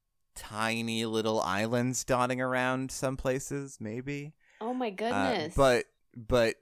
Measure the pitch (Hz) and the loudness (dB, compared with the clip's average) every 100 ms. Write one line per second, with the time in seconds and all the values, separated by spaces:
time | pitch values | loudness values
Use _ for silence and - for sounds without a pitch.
0 | _ _ _ - - 107 113 117 117 113 | _ _ _ -16 -10 -2 -2 0 -2 -2
1 | 113 110 110 110 - 98 110 120 123 123 | 0 0 2 2 2 0 2 2 0 -2
2 | - 127 123 127 127 127 127 131 131 - | 0 2 2 0 0 0 0 0 -4 -4
3 | 135 135 139 131 - 143 139 - 107 117 | -4 -2 -2 -2 -4 -8 -8 -10 -8 -8
4 | 131 143 147 - _ _ 220 254 240 190 | -6 -8 -10 -16 _ _ -6 -4 -4 -2
5 | 220 202 - 185 156 160 135 120 - _ | -2 0 2 0 0 4 6 6 0 _
6 | _ 120 107 127 113 - | _ -20 0 4 4 0